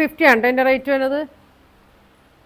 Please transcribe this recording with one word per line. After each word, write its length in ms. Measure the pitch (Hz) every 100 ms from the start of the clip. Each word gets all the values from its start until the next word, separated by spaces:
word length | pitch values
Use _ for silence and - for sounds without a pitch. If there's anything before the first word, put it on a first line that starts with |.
ഫിഫ്റ്റി 260 | 311 - 311
ആണ് 100 | 233
ട്ടോ 60 | 240
ഇതിൻ്റെ 140 | 254 262
റേറ്റ് 220 | 262 262
വരുന്നത്. 260 | 269 262 285 302 - _ _ _ _ _ _ _ _ _ _